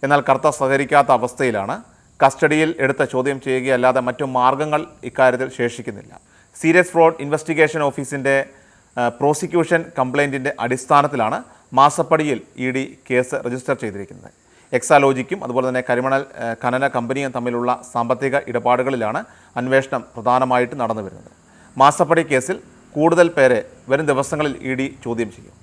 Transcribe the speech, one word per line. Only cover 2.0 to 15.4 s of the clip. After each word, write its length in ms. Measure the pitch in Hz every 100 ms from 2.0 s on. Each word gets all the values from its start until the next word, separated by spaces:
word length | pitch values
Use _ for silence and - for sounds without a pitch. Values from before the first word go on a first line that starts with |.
| _ _
കസ്റ്റഡിയിൽ 480 | 135 - 156 151 160 165
എടുത്ത് 200 | 135 135 139
ചോദ്യം 260 | 131 131 139 135
ചെയ്യുകയല്ലാതെ 540 | 131 127 127 127 127 123
മറ്റു 160 | 123 139 127
മാർഗങ്ങൾ 440 | 123 135 156 151 - - -
ഇക്കാര്യത്തിൽ 380 | - 131 123 131 -
ശേഷിക്കുന്നില്ല. 540 | 120 - 120 104 - - _ _ _ -
സീരിയസ് 320 | 160 170 180
ഫ്രോഡ് 260 | 165 165 160
ഇൻവെസ്റ്റിഗേഷൻ 580 | 143 147 151 156 156 160 143
ഓഫീസിൻ്റെ, 480 | 135 135 143 135 135 135 - _ _ _ -
ഏഹ്, 120 | 143 147
പ്രോസിക്യൂഷൻ 640 | 180 151 180 175 160 170 165 -
കംപ്ലയിൻറ്റിൻ്റെ 540 | 131 135 143 135 131 -
അടിസ്ഥാനത്തിലാണ് 760 | 117 131 - 147 147 135 123 156 254 - _ 127
മാസപ്പടിയിൽ 600 | 139 143 165 160 151 120 - -
ഇ 40 | 127 131
ഡി 80 | 135 - _
കേസ് 260 | 127 127 139 123
രജിസ്റ്റർ 280 | 127 127 135
ചെയ്തിരിക്കുന്നത്. 480 | 113 101 98 98 - _ _ _ _
എക്സാലോജിക്കും 680 | 123 - 147 139 131 123 196